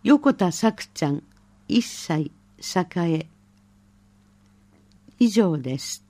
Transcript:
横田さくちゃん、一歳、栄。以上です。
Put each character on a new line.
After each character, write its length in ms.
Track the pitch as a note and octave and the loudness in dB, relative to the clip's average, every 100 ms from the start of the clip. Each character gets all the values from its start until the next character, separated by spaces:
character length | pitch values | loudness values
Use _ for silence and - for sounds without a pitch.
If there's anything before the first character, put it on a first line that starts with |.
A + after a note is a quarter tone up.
横 320 | G#3+ C#4+ C#4+ | 4 4 4
田 160 | - F#3 | 2 -2
さ 220 | - A3+ | 2 -2
く 120 | G#3+ | -2
ち 200 | - - | -16 -4
ゃ 80 | D3 | -2
ん、 100 | C#3+ - - _ _ - | -2 -8 -20 _ _ -2
一 140 | A#2+ | -2
歳、 500 | - - - D#3 D3 - _ _ - F#3 F3 F#3 | -2 -12 -4 -4 -4 -10 _ _ -6 -4 -4 -2
栄。 320 | E3+ D#3+ - _ _ _ _ _ _ _ _ _ _ _ _ _ _ _ _ _ - _ | -2 -2 -6 _ _ _ _ _ _ _ _ _ _ _ _ _ _ _ _ _ -20 _
以 80 | A#3+ | 2
上 280 | G#3 G3 D3+ | 4 2 0
で 200 | C3 C#3 | -4 -8
す。 260 | - - | -8 -14